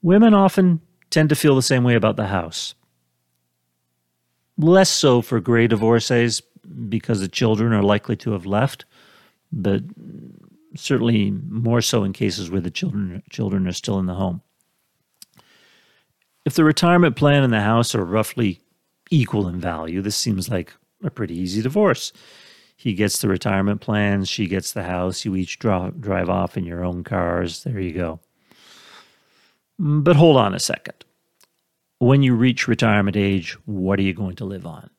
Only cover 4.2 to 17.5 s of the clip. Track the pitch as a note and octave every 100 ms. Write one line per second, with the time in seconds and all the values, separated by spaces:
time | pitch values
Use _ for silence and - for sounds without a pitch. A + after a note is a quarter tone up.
4.2 | _ _ _ - D#3 F#3 F#3+ - D3 B2
5.2 | - A#2 F2+ A#2 A#2 A2 A2+ A#2 - B2
6.2 | A#2 A2 _ _ - C#3 A2+ A2 - G#2+
7.2 | F#2+ - A2+ A2 A#2 A2+ G2+ G2+ - A2+
8.2 | - G2+ F2+ G2+ C3+ - - _ _ _
9.2 | _ _ _ - G2 G2 - - - -
10.2 | - - - _ _ - - C3 A#2 A2+
11.2 | G2+ G2 E2+ G#2+ A#2 A#2 A2+ A#2 G2 G2
12.2 | G#2+ F2 F2+ F#2+ E2+ - F#3 G#2 F#2+ F2
13.2 | - - G#2+ G2 F#2 F2 - G2 F#2 F2+
14.2 | F#2+ E2+ _ _ _ _ _ _ _ _
15.2 | - _ _ _ _ _ _ _ _ _
16.2 | _ _ - D3+ D#3 D3 E3+ F3 F3 A#2
17.2 | C#3+ C#3+ C3+